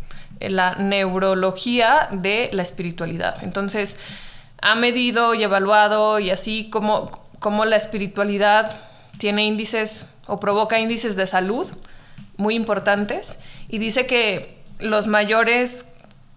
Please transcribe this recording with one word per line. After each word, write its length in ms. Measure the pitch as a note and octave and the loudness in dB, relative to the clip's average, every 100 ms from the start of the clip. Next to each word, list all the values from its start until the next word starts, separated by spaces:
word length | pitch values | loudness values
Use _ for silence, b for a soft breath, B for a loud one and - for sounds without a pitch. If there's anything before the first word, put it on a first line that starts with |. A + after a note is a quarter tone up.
| B B B - | B B B -10
la 340 | - F#3+ F3+ F#3+ | -4 0 0 0
neurología 1300 | G3 G3+ F#3+ F#3 F#3+ F#3 F#3+ F#3 A#3+ A#3+ A3+ D4 - | 0 2 2 2 2 2 0 0 -2 2 4 4 2
de 380 | F#3+ F#3+ G#3+ B3 | -2 -2 -2 -2
la 120 | F#3+ | -2
espiritualidad. 800 | F3 - F3 E3+ D#3+ E3 F3 - | -4 -6 -8 -6 -6 -4 -4 -4
Entonces, 560 | F#3+ G3 G3 G#3+ G3+ - B G#3 B B B - | -6 -4 -4 -2 -4 -6 B -16 B B B -2
ha 140 | G3+ A3+ | 2 4
medido 580 | A#3+ A#3+ B3 A#3 A#3 A3+ | 2 2 2 2 2 2
y 80 | |
evaluado 760 | G#3 G3 F#3+ G#3+ G#3 G#3+ G#3+ G#3+ | 2 2 6 6 6 4 4 2
y 100 | F#3 | 0
así 380 | F#3 - A3 G#3+ | -2 -2 -6 -4
como, 400 | A3 G#3+ G#3+ - - - - | -2 0 0 -2 -12 -18 -6
como 260 | G#3 G#3 A3 | -2 0 2
la 100 | G#3+ | 2
espiritualidad 960 | G#3+ G#3+ F#3+ G3+ G#3 G3+ G#3 G#3+ A3 - B B B - | 0 -4 -4 -2 -2 2 4 4 2 -6 B B B -6
tiene 280 | G3+ G#3 G#3+ | -2 0 0
índices 640 | G#3+ A3 A3+ G#3+ - - - - | 0 -2 -2 -2 -4 -8 -16 -10
o 120 | G3 | -4
provoca 400 | G3+ G3+ G#3+ A3+ | 0 2 2 0
índices 360 | A3+ A#3 A#3 F#3+ | 0 -2 -2 -2
de 120 | F#3+ | 0
salud 400 | F#3 F#3 B3 F#4 - B B B B B - | 0 0 -2 -6 -10 B B B B B -4
muy 180 | G#3 A3+ | -2 0
importantes 880 | A3 G3 G3+ G3+ G#3 E4 - - B B B | -2 0 0 0 0 -4 -6 -8 B B B
y 80 | A3 | -6
dice 280 | A3+ A#3 B3+ | -2 -2 0
que 500 | B3 G#3+ F#3 - - - - | 2 2 -2 -6 -16 -18 -8
los 260 | G#3+ G#3+ G#3 | -2 0 2
mayores 800 | G#3 G#3 A3+ A#3 A#3+ B3 - - - - - - | 2 4 2 4 2 0 -4 -10 -20 -20 -20 -20